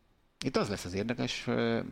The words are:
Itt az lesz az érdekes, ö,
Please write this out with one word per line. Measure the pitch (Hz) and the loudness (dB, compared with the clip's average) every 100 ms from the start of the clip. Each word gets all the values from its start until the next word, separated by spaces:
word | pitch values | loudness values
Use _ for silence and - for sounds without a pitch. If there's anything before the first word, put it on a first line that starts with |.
| _ _ _ _ | _ _ _ _
Itt | 131 214 | -2 0
az | 156 | 0
lesz | 196 90 | -2 -2
az | |
érdekes, | 98 113 123 127 - - | -2 0 0 -2 -2 0
ö, | 117 117 117 - | 2 2 2 -2